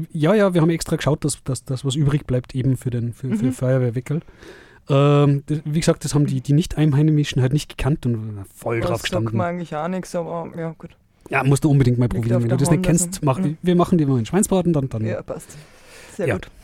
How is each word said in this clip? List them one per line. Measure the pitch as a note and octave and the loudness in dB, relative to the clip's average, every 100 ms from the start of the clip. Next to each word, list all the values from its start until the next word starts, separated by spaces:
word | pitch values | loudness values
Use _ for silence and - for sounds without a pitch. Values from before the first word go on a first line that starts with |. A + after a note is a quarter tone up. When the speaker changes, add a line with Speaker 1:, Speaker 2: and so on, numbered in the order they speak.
| D#3+ | -4
Speaker 1:
ja, | D#3+ D3+ | 0 2
ja, | G#3+ G3 | 4 4
wir | F3 | 4
haben | E3+ | 2
extra | E3 - D#3+ | 2 -2 -2
geschaut, | - D#3+ | 0 0
dass, | D3 - | -2 -4
dass, | - B2+ | -6 -8
dass | - C3 C#3 | -6 -4 -2
was | C3 | 0
übrig | C#3 D3 - | 0 0 0
bleibt | B2+ - C3+ | -4 -2 -4
eben | B2+ B2+ | -2 -2
für | B2+ | -2
den, | A#2+ A#2 | -4 -6
für, | A2+ C3 G#3+ | -6 -6 -2
für | A3+ | -2
Speaker 2:
Mhm. | |
Speaker 1:
Feuerwehrweckerl. | B3+ B2+ C3 B2 A#2 - D3+ - - - - - - - | 0 0 2 0 -2 -4 -6 -6 -16 -20 -20 -20 -16 0
Ähm, | C#3 C#3+ C#3+ C#3+ C#3 - | 2 4 6 4 2 -2
das, | D3+ | -6
wie | D3+ D3+ | -2 0
gesagt, | E3 E3 | 2 0
das | D3 | 0
haben | D3 C#3+ | 0 0
die, | C3 | 0
die | - | 2
Nicht-Einheimischen | D3 - - D#3 C#3 D#3 D3+ D3 C3+ | 2 2 0 2 4 4 2 0 0
halt | B2+ | 0
nicht | D3 - - | 0 -4 -4
gekannt | C3+ - B2 | -2 -2 -2
und | A2+ A2 G#2 G2 | -4 -6 -10 -14
voll | - A#2 A#2 | -10 -4 -2
Speaker 2:
Das | A2 | -2
Speaker 1:
drauf | A2+ | -2
Speaker 2:
sagt | |
Speaker 1:
gestanden. | - A2 A2+ C#3+ | -4 -4 -2 0
Speaker 2:
mir | F3 | -2
eigentlich | F3 E3+ D3+ | -4 -6 -6
auch | D#3+ | -4
nichts, | F#3 - F3 | -6 -6 -8
aber | E3 E3+ E3 E3+ | -6 -8 -8 -8
ja, | E3 D#3+ | -10 -10
gut. | - - _ _ - | -18 -20 _ _ -6
Speaker 1:
Ja, | C3+ C3+ | 0 2
musst | C#3 | 2
du | D#3 | 4
unbedingt | C#3 B2 A#2+ | 4 4 2
mal | B2 | 0
Speaker 2:
Liegt | - | 0
Speaker 1:
probieren. | A2+ A#2+ | 0 0
Speaker 2:
auf | |
Speaker 1:
Wenn | A#2+ | 2
Speaker 2:
der | B2+ | 0
Speaker 1:
du | F3 | 2
das | |
nicht | E3+ | 2
Speaker 2:
Hand, | F3+ | 2
Speaker 1:
kennst, | E3+ F3 | 0 0
Speaker 2:
also. | - | -2
Speaker 1:
mach, | D3+ C3 | -2 0
Speaker 2:
Mhm. | F#3+ D#3+ | -2 -2
Speaker 1:
wir | F3+ F3 | 2 2
machen | E3 F3+ | 4 2
dir | C#3+ | 2
mal | C3 | 0
einen | A2 | 0
Schweinsbraten, | F#3 G#3+ F#3+ E3+ | 0 2 0 2
dann, | D3+ C3+ | 0 -2
dann | A#2 A2 | -4 -4
Speaker 2:
Ja, | - | -6
passt. | - D3+ - D3 - - - - - - | -8 -12 -14 -20 -20 -20 -20 -20 -16 -6
Sehr | E3 | -4
Speaker 1:
Ja. | G2+ | -4
Speaker 2:
gut. | - - | -8 -18